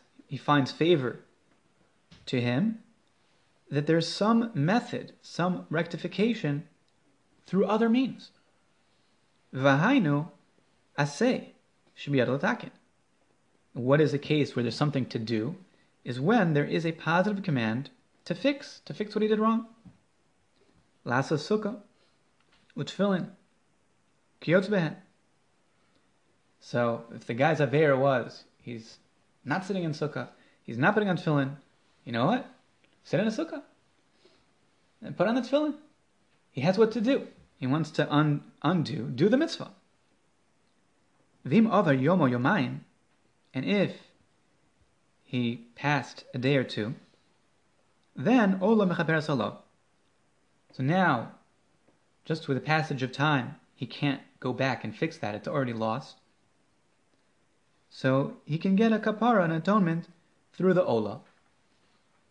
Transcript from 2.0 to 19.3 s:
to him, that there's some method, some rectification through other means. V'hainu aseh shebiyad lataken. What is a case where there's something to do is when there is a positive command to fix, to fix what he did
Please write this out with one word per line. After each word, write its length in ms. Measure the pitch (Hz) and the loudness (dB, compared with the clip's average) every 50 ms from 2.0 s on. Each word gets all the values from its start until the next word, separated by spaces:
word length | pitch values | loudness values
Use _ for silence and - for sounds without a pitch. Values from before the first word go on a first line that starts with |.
| _ _ - - - | _ _ -20 -18 -10
to 140 | - 135 123 | -4 -2 -2
him, 400 | 117 123 123 156 202 226 226 - - _ _ _ _ _ _ _ _ _ _ _ _ _ _ _ _ - | 0 0 0 0 0 -2 -2 -6 -14 _ _ _ _ _ _ _ _ _ _ _ _ _ _ _ _ -4
that 180 | 139 143 143 | -4 -2 2
there's 200 | 160 160 165 160 | 2 2 2 2
some 440 | - - - 202 220 233 233 233 226 - | -2 -2 0 2 2 4 2 2 0 -2
method, 600 | 147 143 170 214 240 226 - - - - - - _ | 0 0 2 2 0 -2 -4 -10 -10 -10 -12 -18 _
some 440 | _ - - - 170 185 180 - - - | _ -14 -4 -2 -2 -2 -2 -4 -6 -4
rectification 1000 | 151 165 165 - - 160 - - - - 208 240 226 - - 147 143 151 170 - _ _ _ _ _ _ _ _ _ _ _ _ _ _ _ | -4 -4 -4 -4 -6 -8 -8 -8 -2 0 0 0 0 -2 -2 -4 -4 -4 -6 -12 _ _ _ _ _ _ _ _ _ _ _ _ _ _ _
through 200 | - 175 190 190 | -2 0 0 2
other 220 | 196 214 220 226 | 2 2 2 2
means. 440 | 226 226 254 269 185 127 - - - _ _ _ _ _ _ _ _ _ _ _ _ _ _ _ _ _ _ _ _ _ _ _ - - | 2 2 2 0 -2 -4 -10 -18 -20 _ _ _ _ _ _ _ _ _ _ _ _ _ _ _ _ _ _ _ _ _ _ _ -10 -6
V'hainu 760 | 131 135 139 135 143 170 240 285 269 175 147 143 143 160 - - _ _ _ _ _ _ _ _ _ _ _ - - | 2 4 4 4 6 4 4 4 4 4 4 2 0 0 -4 -12 _ _ _ _ _ _ _ _ _ _ _ -4 -2
aseh 460 | - - - - 226 262 220 - - - - _ _ _ _ _ _ _ _ | -2 -2 0 0 0 0 0 -2 -6 -12 -20 _ _ _ _ _ _ _ _
shebiyad 300 | - - 143 143 131 117 | -14 -6 -2 0 2 2
lataken. 420 | 120 127 139 170 226 240 - - - - _ _ _ _ _ _ _ _ _ _ _ _ _ _ _ _ _ _ _ - | 2 0 -2 -2 -2 -4 -4 -8 -18 -20 _ _ _ _ _ _ _ _ _ _ _ _ _ _ _ _ _ _ _ -10
What 280 | 143 120 127 143 156 | -6 2 2 4 4
is 120 | 156 135 143 | 4 2 2
a 60 | 139 | -4
case 360 | - - 151 151 135 - - | -2 0 0 0 0 0 -2
where 80 | 131 120 | -2 -2
there's 120 | 117 117 | -2 -2
something 300 | - 160 151 147 135 117 | 0 -2 0 0 -2 -4
to 120 | - - 117 | -4 -6 -6
do 360 | 113 117 117 107 110 143 180 - - _ _ _ _ _ _ _ - | -4 -2 -2 -2 -2 -4 -8 -12 -18 _ _ _ _ _ _ _ -12
is 160 | 135 120 127 | -10 -8 -4
when 340 | 139 190 240 233 180 165 147 | 0 2 2 4 4 2 2
there 120 | 143 143 | 0 0
is 200 | - 160 175 160 | 0 -2 -2 -2
a 60 | 165 | -2
positive 520 | 160 - - 156 165 180 190 214 202 196 - | -6 -4 -4 0 0 2 0 0 -2 -4 -4
command 460 | 170 143 123 113 107 110 127 143 - _ _ _ _ _ _ - | -2 -2 0 0 0 -2 -4 -6 -10 _ _ _ _ _ _ -8
to 100 | - - | -8 -8
fix, 460 | - - 277 285 277 - - - - _ | -2 -2 -2 -2 -2 -8 -18 -20 -20 _
to 100 | - 151 | -14 -8
fix 220 | - 214 202 - | -8 -8 -6 -2
what 60 | 208 | -2
he 60 | 220 | 0
did 100 | 214 | 2